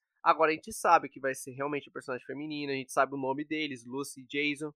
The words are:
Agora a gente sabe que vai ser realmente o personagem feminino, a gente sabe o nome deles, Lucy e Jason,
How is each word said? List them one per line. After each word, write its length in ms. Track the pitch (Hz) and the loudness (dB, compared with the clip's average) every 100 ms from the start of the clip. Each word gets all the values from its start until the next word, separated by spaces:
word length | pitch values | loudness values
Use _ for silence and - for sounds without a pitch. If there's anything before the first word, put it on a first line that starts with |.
| _ _ | _ _
Agora 300 | 165 151 156 | 2 6 4
a 20 | |
gente 200 | 156 - | 2 -4
sabe 340 | - 196 165 143 | -2 6 6 6
que 140 | 139 | -4
vai 120 | 135 | -4
ser 180 | 131 - | -4 -6
realmente 360 | 127 143 147 - | -6 -4 -4 -6
o 40 | |
personagem 340 | - - 123 - | -10 -6 -6 -6
feminino, 480 | 135 156 147 143 | -8 -6 -6 -4
a 20 | 135 | -4
gente 160 | 131 | 0
sabe 220 | - 135 | 2 2
o 40 | 139 | 2
nome 280 | 131 135 151 | -2 -2 -4
deles, 400 | 156 156 127 120 | -4 -4 -6 -8
Lucy 360 | 135 139 - | -8 -6 -10
e 40 | 127 | -6
Jason, 480 | 143 147 139 151 | -2 -2 -2 -6